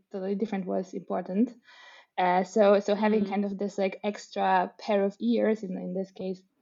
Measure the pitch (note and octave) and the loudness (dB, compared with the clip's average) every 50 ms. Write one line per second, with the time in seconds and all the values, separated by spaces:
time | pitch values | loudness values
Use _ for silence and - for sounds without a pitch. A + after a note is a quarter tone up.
0 | _ _ - F#3+ F#3 G3 G3+ G3 A3 G3+ G3 F#3+ F3 F#3+ G3 F#3+ F#3 - - G3 | _ _ -10 -8 -6 -4 -4 -2 -2 -4 -4 -4 -4 -4 -4 -4 -4 -6 -10 -12
1 | F3+ - G3 F#3 F3+ F#3 F#3 G#3 B3+ C4+ - - _ - - - - - - - | -8 -6 -6 -6 -6 -2 0 0 0 0 -2 -8 _ -20 -20 -20 -20 -20 -20 -20
2 | - _ _ F#3+ F#3 F3+ F3+ F#3 F#3+ F#3 - A3 G3+ G3 G#3 G3+ G3 G#3 G3+ G3 | -20 _ _ 0 2 2 2 2 0 2 2 4 6 6 6 6 4 0 0 0
3 | G#3+ G#3+ G#3+ A3 G3+ G3 G3 G3+ G3+ G3+ G3 F#3+ G#3 G3 - - F#3+ F#3+ - - | 2 2 2 2 0 0 -2 -2 -4 -4 -4 -6 -6 -6 -4 -2 -4 -4 -4 -6
4 | - G#3 G#3 - - - - G3+ G3 F#3+ F#3+ F#3 F#3 G3+ - - - - G#3 G3+ | -6 -6 -6 -8 -12 -10 -4 -2 2 4 4 4 2 0 -4 -6 -2 0 2 2
5 | G3 G3 - - A3 A#3 A#3 G#3 G#3 G#3+ A3 A3 G3+ F3+ F#3 F3+ F#3 F3+ F3+ F#3+ | 2 0 0 -2 0 2 2 4 4 2 2 0 -2 -6 -8 -6 -6 -6 -6 -6
6 | F#3+ F#3 _ - F#3+ F#3 F#3 F#3 _ _ _ _ | -6 -8 _ -8 -8 -8 -8 -8 _ _ _ _